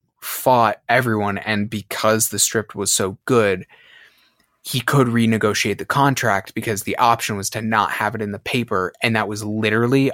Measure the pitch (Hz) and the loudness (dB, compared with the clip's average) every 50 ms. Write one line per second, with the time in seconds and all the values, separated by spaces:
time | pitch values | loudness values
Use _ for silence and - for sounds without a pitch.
0 | _ _ _ _ - - - - - 135 127 120 117 107 104 - _ - 120 127 | _ _ _ _ -14 -12 -8 -2 2 4 4 4 4 2 2 -2 _ 0 2 2
1 | 127 120 110 107 104 101 98 95 - 107 110 104 104 107 - 104 95 - - - | 2 2 0 0 0 -2 -4 -4 -4 -2 -2 -2 -2 -4 -4 -8 -8 -8 -6 -2
2 | - 110 110 110 110 - - 101 - - - 113 101 - - 104 101 95 - - | 2 2 2 2 2 -2 -2 -2 -2 0 0 -2 -4 -4 -6 -6 -2 -2 0 0
3 | 104 92 95 - - - 131 117 107 101 95 90 - _ - - - - - - | 0 -2 -4 -6 -2 2 2 4 4 4 2 0 -4 _ -20 -20 -20 -20 -20 -20
4 | - - _ _ _ _ _ _ _ _ _ _ - - - 127 120 - - 143 | -20 -20 _ _ _ _ _ _ _ _ _ _ -12 -6 -4 -4 -2 2 2 4
5 | 127 120 117 117 117 113 113 107 113 110 101 - - 110 101 - - - - 139 | 4 4 4 2 2 4 2 2 2 0 0 0 0 -2 -2 -4 -4 -4 0 2
6 | 139 143 131 - - 117 101 95 - - - 110 110 113 107 98 - - - - | 2 2 2 0 0 0 0 0 -2 -6 -10 -8 -4 -4 -4 -4 -4 -4 -2 2
7 | 123 120 117 113 - - 110 101 98 - - 113 110 110 113 107 101 - - - | 4 4 4 2 0 -4 -4 -4 -6 -6 -6 -6 -4 0 0 2 2 0 0 -2
8 | 110 107 117 107 110 101 101 - - - - 127 113 - 110 95 92 90 - - | -4 -4 -2 -4 -6 -6 -6 -8 -8 -4 -4 -4 -2 -2 -2 -2 -2 -4 -4 -2
9 | - 120 113 110 107 98 107 104 107 107 107 107 110 107 107 113 117 120 131 135 | -2 0 2 0 0 -2 -4 -6 -6 -6 -4 0 0 2 2 2 2 2 2 2
10 | 135 135 | 2 0